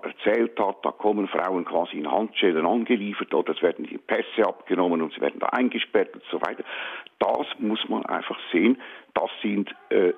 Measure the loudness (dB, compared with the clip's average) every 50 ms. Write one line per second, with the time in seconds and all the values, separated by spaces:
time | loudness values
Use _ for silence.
0 | -2 -8 -10 -2 0 2 4 4 2 0 0 0 0 0 0 -2 -4 -4 -4 0
1 | 2 2 2 2 0 0 0 0 0 0 0 -2 -2 0 0 0 0 0 -4 -6
2 | -2 0 0 0 0 0 0 2 2 4 4 4 2 2 2 2 2 2 2 0
3 | 0 -4 -6 -6 -4 0 0 0 0 0 0 2 2 0 0 -2 -6 -10 -10 -12
4 | -4 -2 -2 -2 -2 -2 0 2 2 2 0 -4 -4 -2 0 2 2 2 2 0
5 | -2 -4 -4 -2 -2 -2 -2 -2 -2 -2 0 2 0 0 0 -2 -2 0 2 0
6 | 0 0 -4 -12 -10 -8 -4 -2 -2 -4 -4 -6 -10 -10 -10 -10 -10 -10 -12 -12
7 | -14 -18 -6 _ 0 0 2 0 -2 -4 -6 -4 -2 -2 0 -2 -2 -2 -2 -4
8 | -2 -2 -4 -4 -4 -6 -8 -8 -6 -2 2 4 6 6 4 2 -2 -10 -16 -18
9 | -20 _ -2 -2 -2 -2 -4 -4 -4 -2 0 0 -2 -4 -8 -14 -4 0 2 4
10 | 4 4 2